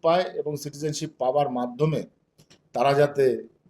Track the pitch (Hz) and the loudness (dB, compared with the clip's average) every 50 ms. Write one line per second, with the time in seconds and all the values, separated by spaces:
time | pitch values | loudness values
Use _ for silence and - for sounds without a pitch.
0 | - 165 170 180 185 - - 151 143 151 151 143 - 147 139 143 156 151 151 - | 2 2 4 4 2 0 -4 -6 -6 -4 -6 -6 -8 -12 -10 -8 -6 -6 -6 -6
1 | 156 151 - _ 127 127 135 147 143 127 123 123 123 123 120 - 151 156 151 117 | -8 -8 -6 _ -2 0 2 2 0 0 -2 -4 -4 -6 -2 0 0 0 0 -2
2 | 90 - _ _ _ _ _ _ _ _ - _ _ _ - 123 123 139 139 143 | -6 -8 _ _ _ _ _ _ _ _ -20 _ _ _ -4 0 2 2 4 4
3 | 147 143 - 139 135 127 113 113 - - _ _ _ _ | 4 2 4 2 2 2 2 0 -4 -12 _ _ _ _